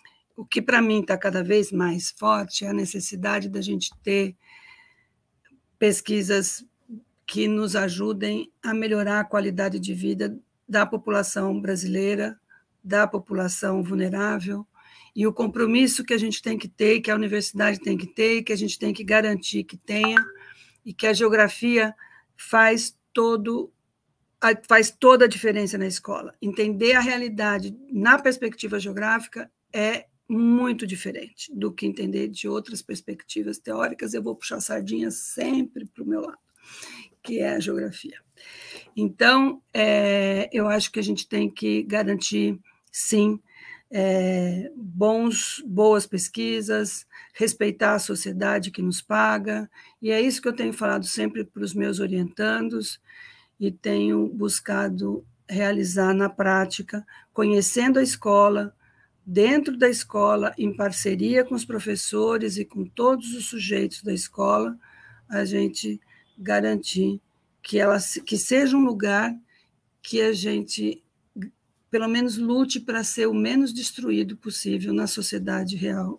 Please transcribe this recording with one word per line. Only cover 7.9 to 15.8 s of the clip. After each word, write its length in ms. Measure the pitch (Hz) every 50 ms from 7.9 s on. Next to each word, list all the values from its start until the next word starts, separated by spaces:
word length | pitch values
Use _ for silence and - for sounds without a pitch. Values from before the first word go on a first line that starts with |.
| 175 185 202 214 214 190 208 208 208 220 - - _ _
a 100 | - 226
melhorar 480 | 220 220 220 220 214 208 202 202 208 208
a 40 | 208
qualidade 540 | 208 - 208 196 202 180 180 196 196 190 196
de 140 | 180 196
vida 460 | 185 180 190 202 202 190 208 202 214 - - _ _ _ _ -
da 180 | 208 208 208
população 720 | 202 226 214 - 214 208 202 196 - - 208 190 196 196 202
brasileira, 800 | 196 190 190 175 180 185 185 190 196 196 208 202 208 220 220 _ _ _ _ _ _ _ _ _
da 240 | _ 185 196 208 208
população 760 | 202 214 202 180 - 196 185 185 180 180 - 208 196 190 190
vulnerável, 840 | 175 175 196 190 185 185 185 196 202 214 214 202 175 190 202 202 208 - _ _ _ - - - - _ _
e 120 | 208 208
o 60 | 214
compromisso 720 | 220 - 233 214 - 233 233 220 226 247